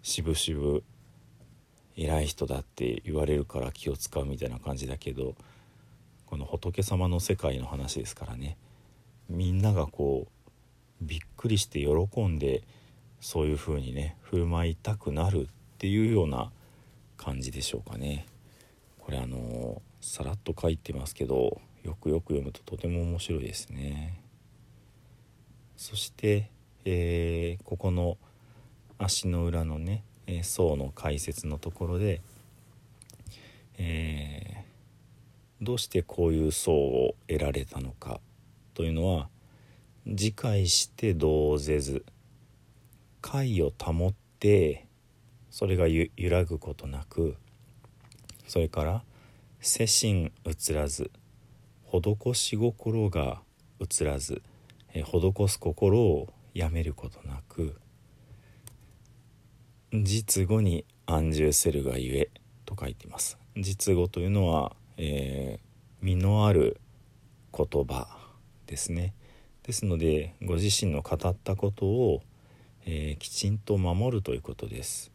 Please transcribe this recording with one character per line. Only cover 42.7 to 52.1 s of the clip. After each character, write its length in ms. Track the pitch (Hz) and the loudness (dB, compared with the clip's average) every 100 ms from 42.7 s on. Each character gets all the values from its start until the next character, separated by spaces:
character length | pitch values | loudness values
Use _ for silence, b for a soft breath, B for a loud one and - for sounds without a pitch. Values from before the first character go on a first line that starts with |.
| - - - _ - | -20 -20 -20 _ -18
戒 400 | - 139 135 98 | -6 -2 0 2
を 120 | 73 - | 2 0
保 300 | - 80 90 | -2 0 0
っ 60 | 101 _ _ | -2 _ _
て、 460 | 104 104 80 69 - _ _ _ - - - | 6 8 6 0 -8 _ _ _ -20 -20 -20
そ 160 | - 104 | -4 0
れ 100 | 92 | 4
が 120 | 85 | 4
ゆ-、 220 | 82 82 - | 4 2 0
揺 140 | 87 | 0
ら 140 | 87 | 2
ぐ 140 | 85 80 | 2 -2
こ 140 | - | -8
と 140 | 71 67 | -10 -8
な 180 | 67 | -8
く、 320 | 71 - 82 - - - - - - - - - - - - | -8 -2 -2 -4 -16 -20 -20 -20 -20 -20 -20 -20 -20 -20 -4
そ 140 | - | 0
れ 80 | 80 | 0
か 160 | 80 | 0
ら、 200 | 76 98 - B B B B B | 0 -2 -4 B B B B B
「世 260 | - - 113 | -2 0 2
心 460 | - 113 98 80 - | 4 4 2 0 -4
移 280 | - 80 - | -8 -4 -2
ら 160 | 76 73 | 0 -2
ず」、 220 | 71 - - - - - - - - | -2 -6 -8 -20 -20 -20 -20 -20 -20
施 500 | - 90 85 | -2 0 2